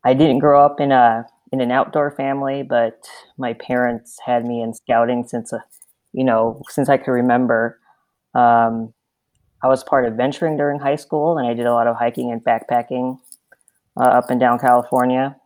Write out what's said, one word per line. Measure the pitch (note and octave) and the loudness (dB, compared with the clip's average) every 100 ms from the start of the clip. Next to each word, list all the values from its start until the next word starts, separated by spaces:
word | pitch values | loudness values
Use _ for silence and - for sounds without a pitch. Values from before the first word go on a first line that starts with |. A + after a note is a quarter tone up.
I | B2 | 2
didn't | C3 D#3 C3 | 4 4 4
grow | D3 C#3+ | 4 6
up | C#3+ C#3+ | 6 4
in | C#3+ | 0
a, | C3 A#2 A2+ A#2 _ _ | 4 4 2 -6 _ _
in | C3+ | -4
an | B2 | -2
outdoor | B2+ - D#3 D3 | 0 0 -2 -2
family, | C#3+ C#3 C3+ C#3 C#3 | -2 -4 -4 -4 -6
but | C3+ B2 A#2 - - - - - | -2 0 -2 -4 -20 -20 -20 -10
my | B2+ | -8
parents | A2+ - B2 B2 A#2 - - | -8 -4 -2 -2 -4 -12 -16
had | - B2 | -4 -2
me | A#2 A#2+ | -2 -6
in | A2+ | -6
scouting | A2+ - A#2 A#2 B2 A#2+ | -10 -2 0 2 -2 -4
since, | A#2+ A2+ | -8 -8
uh, | A2+ - - _ _ _ | -12 -14 -20 _ _ _
you | - | -4
know, | C3 A2+ A2+ A2+ - | 0 2 0 -4 -10
since | - C3+ | -4 0
I | C3+ | 0
could | - | 0
remember. | B2 B2 A#2+ B2 A2+ A#2 - _ _ _ _ _ | -2 0 0 0 0 -2 -8 _ _ _ _ _
Um, | B2+ A#2+ A#2 A#2 A2+ A2+ _ _ _ _ _ _ _ | 0 4 4 2 -2 -10 _ _ _ _ _ _ _
I | C3 | -2
was | C3 | -2
part | - C#3 A#2+ | 0 0 0
of | |
venturing | A2+ B2+ C#3 E3 D3+ | -2 -4 -2 -4 -2
during | C#3+ C#3+ | -2 -2
high | C#3 D3 | -4 -4
school, | - D3+ D#3 D#3+ | -4 -4 -2 -2
and | B2 | -2
I | |
did | A#2+ A#2+ | -2 0
a | |
lot | A#2 A#2 | 2 0
of | |
hiking | A2+ A#2 A#2+ B2 | 0 -4 -4 -6
and | A#2 | -6
backpacking, | A#2+ A#2 - A#2+ A#2+ B2+ B2+ C3 _ - _ _ _ _ _ - | -2 -4 -2 -4 -2 -6 -6 -8 _ -20 _ _ _ _ _ 0
uh, | |
up | B2+ B2 A#2+ | 2 2 0
and | B2 | 0
down | B2 A#2+ | 2 2
California. | C3 B2 A#2+ C3 B2 B2+ C3 C#3 | 2 2 2 0 0 0 -4 -8